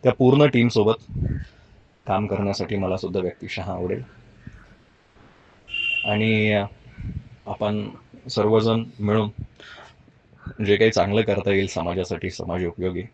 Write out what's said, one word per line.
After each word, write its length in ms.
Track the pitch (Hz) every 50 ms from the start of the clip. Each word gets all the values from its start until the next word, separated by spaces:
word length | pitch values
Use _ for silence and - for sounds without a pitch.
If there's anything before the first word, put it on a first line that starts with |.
त्या 100 | - 127
पूर्ण 340 | 117 - 135 123 139 143 147
टीमसोबत 680 | 143 131 120 117 120 - 113 101 110 110 - - - - - - - - - - - _ - _ _ - - _ _ _ _ _
काम 200 | - 98 95 104
करण्यासाठी 500 | 101 101 95 101 101 98 - 90 - 107
मलासुद्धा 440 | 98 95 92 92 92 - 92 90 98
व्यक्तिशः 420 | 92 90 - _ - - - -
आवडेल 400 | 90 98 92 92 90 90 101 120 127 - - - - - - - - - - - - - - _ _ _ _ _ _ _ _ _ - - _ _ _ _ _ _ _ - - - - - - - -
आणि, 480 | - 104 107 110 113 110 107 107 107
अ, 120 | 104 101 101 107 - - - - - - - - - - - - - _ _
आपण 440 | - - - 107 104 107 104 104 - - - - _ - - - 127
सर्वजण 540 | - 113 104 107 110 110 110 113 113 113 113 113 - -
मिळून 300 | 104 104 107 110 104 107 - - - - - _ - - - - - - _ _ _ _ _ _ _ _ _ - - - - - 110
जे 120 | 98 104
काही 140 | 98 113 110
चांगलं 320 | 110 101 90 98 101 107
करता 280 | 107 95 101 101 - 101
येईल 160 | 98 98 98
समाजासाठी, 640 | 92 - 90 82 87 90 92 87 - 95 80 - 90
समाज 340 | - - 87 87 85 90 90
उपयोगी 380 | 85 85 - 90 92 90 87 104 -